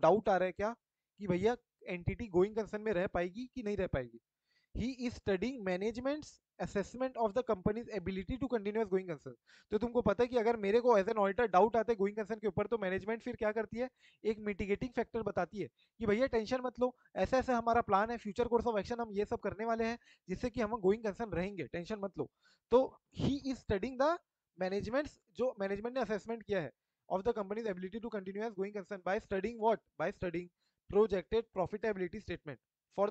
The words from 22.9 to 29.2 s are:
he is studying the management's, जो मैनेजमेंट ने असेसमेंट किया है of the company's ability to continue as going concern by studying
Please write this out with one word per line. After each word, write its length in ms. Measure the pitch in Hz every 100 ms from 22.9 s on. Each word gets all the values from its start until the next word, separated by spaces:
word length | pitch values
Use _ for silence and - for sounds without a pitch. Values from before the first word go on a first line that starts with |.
| - _ -
he 140 | - 277 262
is 100 | 247 -
studying 340 | 202 233 254
the 120 | 285 349 _ _ _ 165
management's, 640 | 185 196 190 254 294 - _ -
जो 180 | 254 240
मैनेजमेंट 340 | 196 202 233 262
ने 60 |
असेसमेंट 400 | 214 214 220 233
किया 180 | 208 196
है 100 | 143 - _ _ -
of 140 | 185
the 80 | 220
company's 340 | 226 190 214 220
ability 300 | 180 185 220
to 100 | 233
continue 320 | 214 190 196
as 120 | 226
going 180 | 190 196
concern 300 | 208 180 196
by 140 | 180
studying 420 | 208